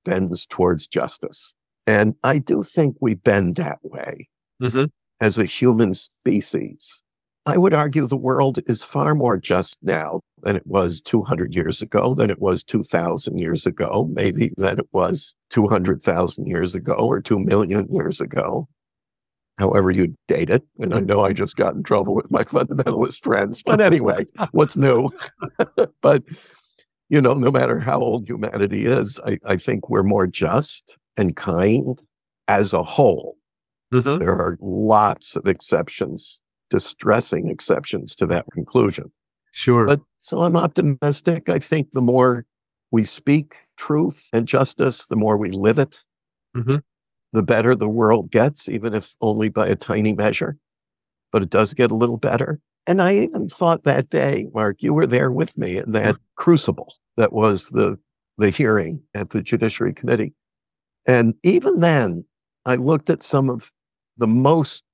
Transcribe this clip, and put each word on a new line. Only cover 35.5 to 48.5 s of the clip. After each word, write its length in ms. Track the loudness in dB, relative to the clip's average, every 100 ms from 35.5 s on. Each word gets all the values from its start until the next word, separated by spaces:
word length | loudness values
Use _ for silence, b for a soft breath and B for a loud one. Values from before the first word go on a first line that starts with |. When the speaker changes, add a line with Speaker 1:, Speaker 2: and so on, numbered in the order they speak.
| -2 0 -2 -2 -6 -8 -8 -14 -18 _ _ -4
Speaker 1:
distressing 760 | -4 -4 -4 0 0 0 -4 -4
exceptions 680 | -4 -2 -2 -2 -8 -8 -4
to 100 | -2
that 200 | -2 -4
conclusion. 580 | -10 -2 0 2 -2 -12 _ _ _ _
Speaker 2:
Sure. 340 | -4 2 4
Speaker 1:
But 160 | 4 2 -2 _
so 240 | -6 0
I'm 120 | 2 2
optimistic. 920 | 0 0 0 0 -2 -2 -2 -2 -2
I 100 | -4
think 320 | -2 -4 -2
the 100 | 0
more 460 | 2 6 4 2 -6 _ _ _ _
we 100 | 0
speak 540 | 0 -2 0 0 0 -12 _ -12
truth 520 | -4 -2 -2 -4 -4
and 140 | -4 0
justice, 600 | 0 0 0 -2 -2 -4
the 80 | 0
more 200 | 2 0
we 140 | -2
live 280 | 0 2 2
it, 180 | 0 -4 -20 _ _ _ _ -6
Speaker 2:
Mm-hmm. 200 | -2 -2 -4 _ _ _ _
Speaker 1:
the 100 | 0
better 320 | 2 2 2
the 140 | 2 0
world 420 | 2 2 2 2
gets, 380 | 2 2